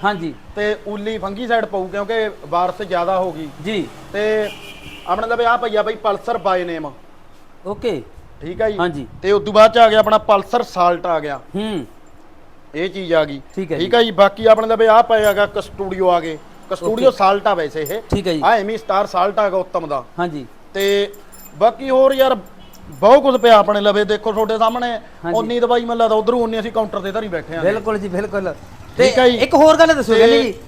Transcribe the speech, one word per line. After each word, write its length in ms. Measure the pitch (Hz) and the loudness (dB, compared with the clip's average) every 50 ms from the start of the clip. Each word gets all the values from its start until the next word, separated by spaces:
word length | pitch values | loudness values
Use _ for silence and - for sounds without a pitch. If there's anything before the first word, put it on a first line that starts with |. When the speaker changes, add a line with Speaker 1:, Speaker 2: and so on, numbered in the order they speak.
| - | -4
Speaker 1:
ਹਾਂਜੀ। 300 | 202 208 180 170 160 127 - - - - | -4 -4 -4 -6 -10 -10 -12 -18 -16 -10
Speaker 2:
ਤੇ 200 | 208 208 208 214 208 - | -6 -4 -4 -4 -6 -8
ਉੱਲੀ 320 | 202 208 202 202 214 220 214 | -12 -12 -8 -8 -8 -8 -6
ਫੰਗੀਸਾਈਡ 460 | 185 196 202 202 247 220 233 226 214 | -8 -8 -8 -8 -4 -2 -2 -2 -2
ਪਊ, 220 | 214 202 196 185 | -2 -6 -6 -6
ਕਿਉਂਕਿ 440 | 185 180 202 202 196 226 226 220 214 - - - 147 | -6 -6 -8 -6 -4 -4 -4 -4 -4 -6 -12 -12 -6
ਬਾਰਿਸ਼ 400 | 160 170 180 185 180 - 214 175 | -2 -2 -2 -2 -4 -8 -8 -6
ਜ਼ਿਆਦਾ 300 | 185 175 170 175 190 185 | -4 -4 -2 -2 -2 -2
ਹੋ 140 | 185 185 160 | -2 -4 -6
ਗਈ। 160 | 156 160 147 135 - 147 | -8 -12 -14 -14 -12 -8
Speaker 1:
ਜੀ। 240 | 196 220 196 147 - - - - - - | -6 -6 -6 -6 -8 -10 -18 -20 -10 -6
Speaker 2:
ਤੇ 380 | 202 208 214 214 220 208 202 - - - - - - - - - - - | -4 -2 -2 0 -2 -2 -4 -8 -14 -18 -20 -20 -18 -20 -20 -20 -16 -6
ਆਪਣੇ 200 | - 180 202 226 | -6 -4 -4 -2
ਲਵੇ 180 | 226 233 233 240 | -4 -2 0 2
ਆ 120 | 233 240 | 2 2
ਪਈ 200 | 233 240 226 208 | 0 -2 -2 -2
ਆ 60 | 214 196 | -2 -2
ਬਾਈ 120 | 220 233 | -2 -4
ਪਲਸਰ 420 | 220 - 214 196 190 - 233 233 | -4 -2 -4 -4 -2 -4 -6 -6
by 320 | 220 165 196 185 185 175 175 | -4 -2 -2 -2 -2 -2 -4
name। 220 | 165 160 156 143 - - - - - - - - - - - - - - - | -8 -8 -10 -12 -14 -16 -20 -20 -20 -20 -20 -20 -20 -20 -20 -20 -20 -16 -12
Speaker 1:
ਓਕੇ। 360 | 185 208 180 - 233 185 135 110 - - - - - - - | -12 -12 -6 -4 -4 -4 -4 -8 -12 -18 -20 -20 -20 -20 -16
Speaker 2:
ਠੀਕ 220 | 143 160 185 185 220 | -14 -12 -6 -4 -2
ਆ 80 | 220 | -2
ਜੀ? 80 | 208 190 | 0 -2
Speaker 1:
ਹਾਂਜੀ। 280 | 175 180 151 143 127 - - - - | -2 -2 -4 -6 -12 -12 -14 -6 -2
Speaker 2:
ਤੇ 100 | 190 208 | 0 0
ਉਸ 120 | 202 - | 0 0
ਤੋਂ 80 | 214 196 | 2 4
ਬਾਅਦ 200 | 214 214 220 226 | 6 6 6 8
ਚ 60 | 240 | 6
ਆ 100 | 233 220 | 6 6
ਗਿਆ 100 | 214 220 | 6 4
ਆਪਣਾ 200 | 208 214 220 214 | 4 4 2 0
ਪਲਸਰ 440 | 208 - 208 196 190 - - 240 240 | 2 2 2 2 2 0 -2 -2 -2
ਸਾਲਟ 440 | - - 185 175 175 175 170 180 | -2 -2 0 2 2 0 0 -2
ਆ 140 | 180 165 156 | -4 -4 -4
ਗਿਆ। 200 | 147 147 139 127 - - - | -4 -6 -8 -10 -12 -10 -10
Speaker 1:
ਹੂੰ। 300 | 190 214 220 208 165 123 - - - - - - - - - - - - - - - - - - | -8 -6 -6 -6 -8 -8 -10 -16 -20 -20 -20 -20 -20 -20 -20 -20 -20 -20 -20 -20 -20 -20 -14 -10
Speaker 2:
ਇਹ 160 | 151 175 190 | -8 -8 -6
ਚੀਜ਼ 240 | 180 196 185 170 165 | -8 -8 -6 0 0
ਆ 100 | 160 156 | 0 0
ਗਈ। 180 | 147 139 135 - - - | 0 -4 -12 -14 -12 -10
Speaker 1:
ਠੀਕ 180 | 190 190 156 160 | -10 -6 -6 -4
ਹੈ 60 | 143 | -4
Speaker 2:
ਠੀਕ 120 | 170 190 | -2 2
Speaker 1:
ਜੀ। 60 | 240 | 2
Speaker 2:
ਆ 60 | 240 233 | 2 2
ਜੀ? 80 | 226 | 2
ਬਾਕੀ 360 | 190 165 202 196 196 214 220 | 4 4 4 2 2 2 4
ਆਪਣੇ 200 | 220 220 220 220 | 6 6 6 4
ਲਵੇ 220 | 220 226 214 226 220 | 0 0 2 4 6
ਆ 140 | 214 226 233 | 6 6 4
ਪਏ 220 | 226 233 214 214 | 4 2 2 2
ਹੈਗਾ 220 | 208 196 202 202 | 2 2 2 0
ਕਸਟੂਡੀਓ 600 | 202 - 208 185 - - - 196 190 190 185 185 180 | -2 -2 -8 -8 -8 -10 -10 -8 -8 -4 0 0 2
ਆ 120 | 175 170 | 2 0
ਗਏ। 180 | 160 165 156 151 - - - - - - | -2 -4 -8 -10 -14 -20 -20 -20 -10 -10
ਕਸਟੂਡੀਓ 380 | 190 180 170 202 220 233 254 262 | -10 -6 -4 -4 -2 2 2 0
Speaker 1:
ਓਕੇ। 80 | - | 2
Speaker 2:
ਸਾਲਟ 300 | - 196 190 202 202 180 | 2 2 2 2 2 0
ਆ 80 | 214 196 | 0 -2
ਵੈਸੇ 280 | 170 160 143 - 156 151 | 0 -4 -6 -6 -8 -8
ਇਹ। 200 | 143 185 220 - - - | -6 -8 -10 -6 -4 -4
Speaker 1:
ਠੀਕ 120 | 202 180 185 | -4 -2 -2
ਹੈ 40 | 165 | -4
ਜੀ। 80 | 156 143 | 0 2
Speaker 2:
ਆ 120 | 190 233 | 2 2
ਐਮੀ 220 | 220 196 208 226 208 | 2 0 -4 -6 -8
ਸਟਾਰ 280 | - - 190 196 208 | -6 -2 -2 -2 -2
ਸਾਲਟ 320 | 202 - 180 180 202 196 220 | -2 -2 -2 -2 0 0 0
ਆ 120 | 214 202 | -2 0
ਗਿਆ 80 | 180 190 | -2 -2
ਉੱਤਮ 280 | 175 - - 180 165 | -4 -4 -6 -8 -6
ਦਾ। 180 | 147 143 135 117 - - 170 | -4 -6 -8 -8 -10 -8 -6
Speaker 1:
ਹਾਂਜੀ। 280 | 175 175 151 147 127 113 - - - - - | -6 -6 -6 -10 -12 -14 -18 -20 -20 -12 -8
Speaker 2:
ਤੇ 380 | 196 196 196 202 202 202 202 - - - - - - - - - 143 | -4 -2 0 0 -2 -2 -4 -8 -16 -20 -20 -20 -20 -20 -20 -4 0
ਬਾਕੀ 320 | 196 233 233 - 269 269 | 0 0 0 0 -4 -2
ਹੋਰ 240 | 262 262 269 269 269 | 2 2 4 2 4
ਯਾਰ 200 | 262 262 262 254 202 180 - - - - - - - - - | 2 2 2 2 -2 -4 -12 -20 -20 -20 -20 -20 -20 -20 -20
ਬਹੁਤ 320 | - - - 208 254 294 254 | -8 0 4 6 6 6 6
ਕੁਝ 140 | 277 254 | 4 0
ਪਿਆ 220 | 247 - 240 226 208 | 4 6 6 8 8
ਆਪਣੇ 220 | 196 208 208 208 | 6 4 0 2
ਲਵੇ, 240 | 202 208 196 208 208 | 2 2 2 2 0
ਦੇਖੋ 280 | 190 214 208 - 233 208 | 0 -2 -2 -2 -4 -2
ਤੁਹਾਡੇ 260 | 208 220 208 226 220 | -2 -2 -2 0 0
ਸਾਹਮਣੇ। 420 | 226 220 233 247 247 240 233 214 - - - - - | 0 0 0 -2 -4 -6 -6 -8 -10 -14 -20 -10 -8
Speaker 1:
ਹਾਂਜੀ। 140 | 170 175 226 | -4 -2 -2
Speaker 2:
ਉਨੀ 220 | 226 226 240 240 | -2 -2 -2 -2
ਦਵਾਈ 200 | 233 240 240 240 | 0 2 2 0
ਮੈਨੂੰ 160 | 233 233 240 | 0 -2 -2
ਲੱਗਦਾ 180 | 233 226 220 220 | 0 2 2 2
ਉਧਰੋਂ 260 | 220 214 214 247 247 | 0 0 0 0 0
ਉਨੀ 200 | 233 226 226 226 | -2 -2 -4 -6
ਅਸੀਂ 120 | 202 233 - | -6 -4 -4
ਕਾਊਂਟਰ 280 | 226 220 196 208 202 | -4 -4 -2 -4 -6
ਤੇ 120 | 180 196 190 | -8 -6 -6
ਧਰੀ 160 | 220 220 208 | -6 -6 -6
ਬੈਠੇ 280 | 170 160 143 - 160 | -8 -8 -8 -8 -8
ਆਂ। 60 | 165 160 | -2 -2
Speaker 1:
ਬਿਲਕੁਲ 360 | 185 208 220 196 220 214 202 | -2 -2 -2 -4 -4 -4 -4
ਜੀ, 100 | 196 202 | -6 -6
ਬਿਲਕੁਲ। 460 | 175 185 208 202 202 202 190 175 147 - - - - - - - - | -6 -6 -6 -4 -6 -6 -6 -6 -8 -10 -14 -20 -20 -20 -20 -16 0
ਤੇ 120 | - 247 262 | 2 2 4
Speaker 2:
ਠੀਕ 100 | 240 254 | 4 4
ਆ 100 | 254 247 | 4 4
ਜੀ। 80 | 247 | 4
Speaker 1:
ਇੱਕ 180 | 226 247 269 - | 2 0 2 4
ਹੋਰ 220 | 277 302 311 320 | 6 6 6 8
ਗੱਲ 180 | 320 330 320 320 | 6 6 4 4
ਦੱਸੋ 180 | 285 233 214 226 | 2 2 2 4
Speaker 2:
ਤੇ 60 | 226 | 6
Speaker 1:
ਕਹਿੰਦੇ 240 | 226 233 269 - 269 | 6 6 6 4 2
ਜੀ, 120 | 226 185 - - | 0 -4 -8 -14